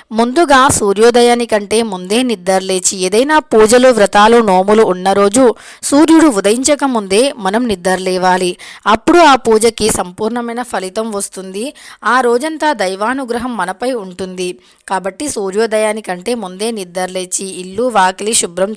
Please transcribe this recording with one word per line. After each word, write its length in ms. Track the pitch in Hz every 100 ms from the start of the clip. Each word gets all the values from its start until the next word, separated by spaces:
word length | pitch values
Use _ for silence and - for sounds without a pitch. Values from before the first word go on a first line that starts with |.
| -
ముందుగా 560 | 220 240 269 311 269 285
సూర్యోదయానికంటే 1160 | - 202 196 233 240 240 240 233 214 202 226
ముందే 400 | 226 185 185 226
నిద్రలేచి, 760 | 254 202 180 190 190 185 - 196
ఏదైనా 420 | 185 214 277 311
పూజలు, 480 | - 220 214 247 262
వ్రతాలు, 500 | 220 196 202 214 233
నోములు 460 | 220 185 196 214
ఉన్న 300 | 208 180 190
రోజు 420 | 196 202 226 247 - - -
సూర్యుడు 440 | - 285 311 320 294
ఉదయించక 560 | 202 196 240 269 285
ముందే 500 | 277 233 196 196 277 -
మనం 300 | 190 214 247
నిద్రలేవాలి. 880 | 185 185 185 185 185 185 185 180 180 - - 202
అప్పుడు 320 | 220 - 349
ఆ 160 | 311 262
పూజకి 540 | 233 220 226 220 208
సంపూర్ణమైన 720 | - 180 185 214 240 233 233
ఫలితం 500 | 240 202 185 202 226
వస్తుంది. 600 | 202 196 196 190 196 262 - - -
ఆ 160 | 208 247
రోజంతా 540 | 240 240 311 311 302
దైవానుగ్రహం 840 | 233 190 190 214 262 247 233 247 226
మనపై 340 | 180 - 254
ఉంటుంది. 680 | 247 190 180 185 185 180 180 _ _ -
కాబట్టి 420 | 190 190 190 294
సూర్యోదయానికంటే 1080 | 240 196 196 226 214 214 214 214 180 185 240
ముందే 360 | 185 185 220
నిద్రలేచి, 720 | 220 180 180 185 185 180 - 190
ఇల్లు 380 | 180 185 190
వాకిలి 500 | 254 214 185 190 208
శుభ్రం 420 | 233 196 175 196